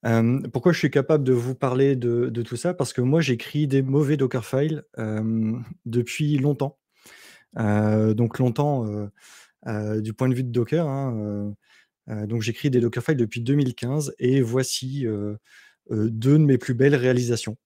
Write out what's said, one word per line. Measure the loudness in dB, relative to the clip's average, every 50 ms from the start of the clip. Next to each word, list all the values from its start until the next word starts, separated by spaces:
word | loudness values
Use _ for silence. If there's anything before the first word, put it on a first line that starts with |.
| 0
Hem, | 2 2 4 4 2 2 0 -2 -4 -6
pourquoi | 0 2 2 2
je | 4
suis | 0 2
capable | 2 2 2 4 2 2 4
de | 4 2
vous | 2 2 -2 -4
parler | -2 -2 -2 2 2 4 2 2
de, | 2 0 0 0 0 0 -2
de | -2 -4 -6
tout | -6 -6
ça ? | -4 -4 -4 -2
Parce | -2 -4 -4 -2
que | -2
moi, | 0 2 2 2
j'écris | 2 2 0 -2 -4 -6 -2 -2 0
des | 2 2 0 2
mauvais | 2 2 0 2 2 2
Dockerfiles, | 0 0 0 0 -4 -4 -2 -2 -2 0 0 -2 -6 -10 _ _
hem, | -8 -6 -4 -4 -2 -2 -2 0 0 0 -2 -2 -6 -8 -14 -16 _ _
depuis | -2 -2 -2 -2 -2 -4 -4 -2 0 0 2
longtemps. | 2 0 0 0 -2 -6 -6 _ _ _ _ _ _ -20 -20 -20 -20 -20 -20 -20 _ _ -8 -2
Heu, | 0 0 2 2 2 2 2 4 4 2 2
donc | 2 0 -2 0 0
longtemps, | 0 0 2 0 0 0 0 -2 -2
heu, | -4 -6 -6 -8 -10 -12 _ _ -20 -20 -20 -20 _ _ _ -10 -6
heu, | -6 -4 -4 -2 -2 -2 -2
du | -4 -4
point | -2 0 0
de | 0
vue | 0 -2
de | -2 0
Docker, | -2 0 0 0 -2 0 0
hein, | -2 -4 -4 -4 -4 -4
heu, | -4 -4 -4 -6 -6 -8 -8 _ _ _ _ _ _ _ _ _ _ -10 -8
heu, | -6 -6 -4
donc | -4 -4 -2
j'écris | -4 -6 -2 -2 2
des | 2 4
Dockerfiles | 2 2 0 -2 -2 -2 0 0
depuis | 0 -2 -2 -6 -2
deux | 0 2
mille | 2 2 0 -2
quinze | -4 -6 -4 -4 -2 -4 -6 -8 _
et | 0 2 2 2 2
voici, | 2 0 -2 -2 -2 -4 -6 -6 -8 -6 -4 -4
heu, | -4 -4 -4 -4 -6 -8 -10 _ _ -20 -20 -20 -20 _ _ _ _ -2
heu, | 0 0 0
deux | -2 0 4 4 6 6
de | 6
mes | 6 4 2
plus | 2 -2 0
belles | 2 4 4 4
réalisations. | 4 2 2 2 2 2 0 -2 -2 -4 -8 -10 -12 _